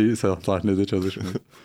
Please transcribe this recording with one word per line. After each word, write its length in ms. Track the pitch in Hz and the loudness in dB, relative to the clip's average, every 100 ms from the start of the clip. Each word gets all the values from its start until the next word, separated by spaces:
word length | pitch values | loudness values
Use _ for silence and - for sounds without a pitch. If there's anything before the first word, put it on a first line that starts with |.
| 110 110 | 4 2
Şey, 0 | |
sahnede 680 | 101 90 - 95 101 95 98 | 0 0 0 0 2 2 2
çalışmıyor. 480 | 98 92 92 92 98 - - | 0 -2 -4 -6 -8 -10 -18